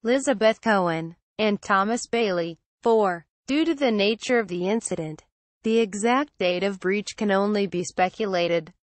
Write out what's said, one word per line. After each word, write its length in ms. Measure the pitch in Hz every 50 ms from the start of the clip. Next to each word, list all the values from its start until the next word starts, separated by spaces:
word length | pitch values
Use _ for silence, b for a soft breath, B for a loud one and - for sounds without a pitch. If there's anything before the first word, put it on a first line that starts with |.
Lizabeth 580 | - 220 247 277 269 285 262 196 220 220 226 -
Cohen, 540 | - 226 214 196 180 175 165 160 165 165 170 _ _ _ _ -
and 240 | 214 214 208 190
Thomas 460 | - - 208 190 196 208 233 247 - _
Bailey. 500 | - 233 233 202 180 175 170 170 165 _ _ _ _ _
Four, 440 | - 233 226 220 208 190 175 170 - _ _ _ _
due 180 | - 269 302 320
to 120 | 320 330
the 160 | 277 285 247
nature 480 | 220 208 196 208 226 208 - - 254 240
of 80 | 220 175
the 200 | 175 175 180 190
incident, 540 | 214 233 - - 185 175 160 156 156 - _ _ _ _ _ _ _ _
the 160 | _ 220 226 226
exact 580 | 226 196 180 208 214 233 247 269 294 - _
date 280 | _ 190 180 180 180 190
of 160 | 202 196 185
breach 360 | - 185 196 208 196 - -
can 140 | - 220 208
only 380 | 190 196 202 208 208 202 202 185
be 160 | - 175 175
speculated. 880 | - - - 180 185 - - 220 202 185 175 175 170 170 170 160 - _ _